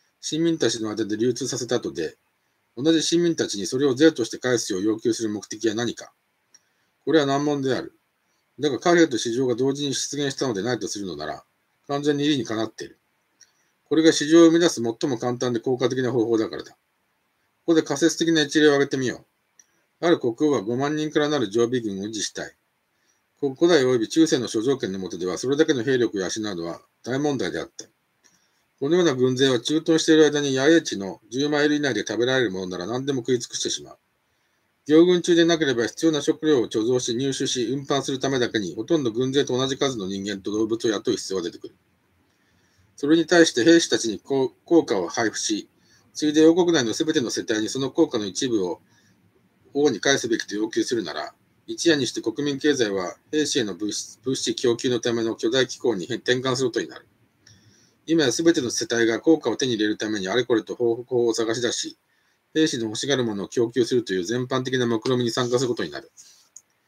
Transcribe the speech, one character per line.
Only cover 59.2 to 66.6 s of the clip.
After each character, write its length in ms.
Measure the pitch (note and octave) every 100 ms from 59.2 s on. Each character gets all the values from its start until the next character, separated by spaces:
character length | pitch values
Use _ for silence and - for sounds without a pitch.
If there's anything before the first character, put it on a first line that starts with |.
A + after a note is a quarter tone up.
| - D#3+
果 120 | C3
を 80 | G#2+
手 100 | C3+
に 60 |
入 100 | A2+
れ 60 | G#2+
る 80 | G#2
た 120 | G#2+
め 120 | G#2+
に 80 | F#2
あ 60 | A2+
れ 100 | B2
こ 100 | A#2
れ 80 |
と 120 | G2+ F#2
方 200 | A#2+ A#2
法 240 | B2 B2+ A#2+
を 60 |
探 200 | A2 A2+
し 80 | A#2+
出 100 | A#2+
し、 240 | - - - _ _ _ _ _ D#3
兵 100 | D#3
士 140 | C#3+
の 60 | A2+
欲 100 | G#2+
し 100 | C3
が 100 | C#3
る 80 |
も 120 | A#2+ G2+
の 80 |
を 40 | F2+
供 220 | - A#2+
給 160 | B2+ A#2
す 80 |
る 100 | B2+
と 100 | A2
い 40 | F#2
う 60 |
全 220 | F2 A#2+ B2+
般 180 | C3+
的 140 | B2+ B2+
な 80 | A#2+
目 60 | A#2 C3
論 100 | B2+
見 60 |
み 20 | A#2+
に 60 |
参 200 | A2+ B2
加 80 | B2
す 60 | B2+
る 40 |
こ 60 | A#2+
と 80 |
に 80 | F#2
な 80 | C#2
る。 100 | - _ - _ _ -